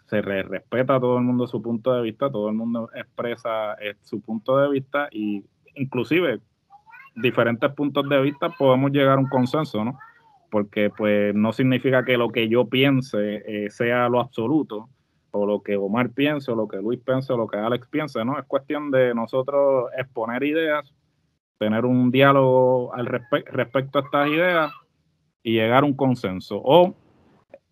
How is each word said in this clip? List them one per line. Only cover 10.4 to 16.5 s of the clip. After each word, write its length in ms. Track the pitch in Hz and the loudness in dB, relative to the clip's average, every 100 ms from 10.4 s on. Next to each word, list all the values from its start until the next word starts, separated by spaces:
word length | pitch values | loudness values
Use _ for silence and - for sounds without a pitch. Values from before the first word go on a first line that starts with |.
| _ | _
Porque, 380 | 107 104 - 104 | -4 -2 -2 -2
pues, 460 | - 107 104 104 | 0 0 2 2
no 180 | 104 110 | 0 0
significa 540 | 110 131 127 135 127 123 | 2 2 2 2 2 2
que 100 | 123 | 2
lo 140 | 117 | 2
que 180 | 120 113 | 0 2
yo 220 | 117 110 | 2 2
piense, 720 | 127 139 135 127 104 104 104 - | 2 4 2 0 -2 -2 -6 -8
eh, 240 | 104 104 | -6 -6
sea 380 | - 117 123 123 | -2 0 2 2
lo 100 | 123 | 0
absoluto, 680 | 117 - 113 156 127 107 120 _ _ _ _ | -2 -4 -2 0 -2 -8 -12 _ _ _ _
o 140 | 104 | -4
lo 180 | 101 101 | -2 -2
que 140 | - 101 | -2 -4
Omar 320 | 98 113 123 | -2 -2 -2
piense, 420 | 131 143 151 139 | 0 -2 -2 -4